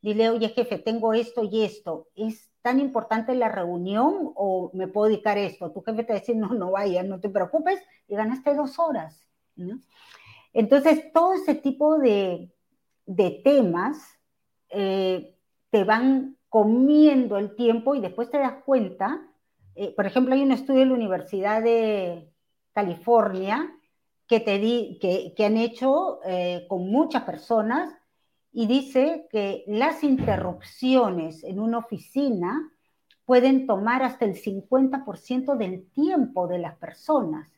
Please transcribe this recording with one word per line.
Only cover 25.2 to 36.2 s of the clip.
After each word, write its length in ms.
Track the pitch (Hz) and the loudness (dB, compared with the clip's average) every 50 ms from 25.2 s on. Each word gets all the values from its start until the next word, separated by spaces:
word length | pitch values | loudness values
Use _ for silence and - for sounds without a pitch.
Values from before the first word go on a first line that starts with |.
| 185 175 - | -4 -8 -4
que 80 | - 214 | 0 0
han 120 | 208 214 | 2 2
hecho, 640 | 220 233 240 233 - 254 262 269 311 381 381 - - - | 2 0 -2 -4 -2 0 0 2 2 0 -2 -6 -8 -8
eh, 420 | 185 185 180 180 180 180 175 175 - | -6 -4 -2 -2 -4 -4 -6 -8 -6
con 200 | 196 180 180 190 | -6 -6 -2 0
muchas 360 | 208 269 320 - - 262 - | 2 2 0 2 0 -4 -4
personas 680 | - 165 156 - - 233 220 208 220 240 302 370 - - _ _ _ _ _ _ _ _ _ _ _ _ | -4 -12 -12 -6 -2 0 0 0 0 -2 -2 -4 -6 -10 _ _ _ _ _ _ _ _ _ _ _ _
y 140 | 226 226 208 | -4 0 2
dice 580 | 247 277 269 269 - 262 262 311 339 311 - _ | 2 0 0 0 0 2 2 2 0 -4 -10 _
que 340 | - 220 202 196 190 - - | -4 -4 -2 -2 -6 -8 -8
las 380 | 196 208 214 254 311 330 320 302 | -6 -2 0 0 0 0 0 0
interrupciones 1400 | 294 262 262 - - 202 - - 180 175 - - - - - 247 254 262 262 240 202 185 170 160 160 160 160 - | 2 2 2 2 0 0 0 -2 -4 -6 -8 -14 -20 -14 -4 0 2 4 4 4 2 0 -2 -4 -6 -10 -12 -12
en 140 | 160 185 196 | -10 -6 -4
una 200 | 220 226 226 233 | -2 -2 -2 -2
oficina 920 | 226 226 214 180 - - - 269 285 277 233 185 175 180 220 302 320 311 _ _ _ _ _ _ _ _ _ _ _ | -4 -6 -12 -12 -12 -8 -4 -2 -2 0 -2 -2 -2 -2 -4 -4 -6 -8 _ _ _ _ _ _ _ _ _ _ _
pueden 400 | - 254 247 240 262 269 262 262 | 4 4 6 6 6 4 2 2
tomar 380 | 262 214 190 202 220 240 262 269 | 0 -2 0 0 0 0 0 0
hasta 200 | 254 262 - 240 | -2 -2 -2 -2
el 120 | 208 185 | -2 -2
cincuenta 680 | - - 214 196 196 196 _ 254 262 269 262 262 269 269 | -4 -6 -6 -6 -6 -4 _ 2 4 4 2 0 -4 -8
por 140 | - 196 - | -10 -14 -14
ciento 380 | _ - 254 254 254 262 277 | _ -6 -4 -4 -2 -2 -2
del 340 | 240 214 185 185 185 - _ | -2 -2 -4 -6 -10 -14 _
tiempo 560 | _ 262 294 370 381 320 | _ -2 0 0 2 0